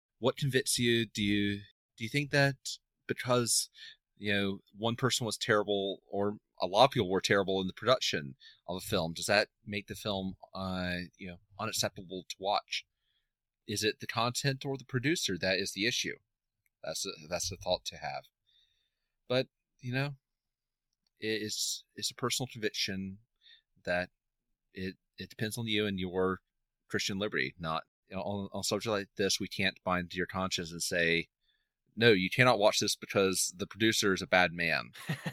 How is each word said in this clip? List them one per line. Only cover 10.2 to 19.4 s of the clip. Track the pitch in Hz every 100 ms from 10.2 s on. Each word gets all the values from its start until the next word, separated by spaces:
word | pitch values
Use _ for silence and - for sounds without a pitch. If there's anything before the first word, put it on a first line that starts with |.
| 95 92 - 95
uh, | 95 92 90 90 87 -
you | 95
know, | 87 _ -
unacceptable | 107 - 104 - 87 92 85
to | -
watch? | 95 101 - - - _ _ _ _ _ _ _ -
Is | 101
it | 107 -
the | -
content | 113 117 120 143 135 143
or | 135
the | 123
producer | 127 131 170 - 92
that | 95 95
is | 98
the | 98 110
issue? | - 85 - _ _ _ _ _ _
That's | 78 82 98
a, | 85 78
that's | 87 92
a | 95
thought | 92 90 -
to | 85
have. | 73 67 - _ _ _ _ _ _ _ _ _ -
But, | 127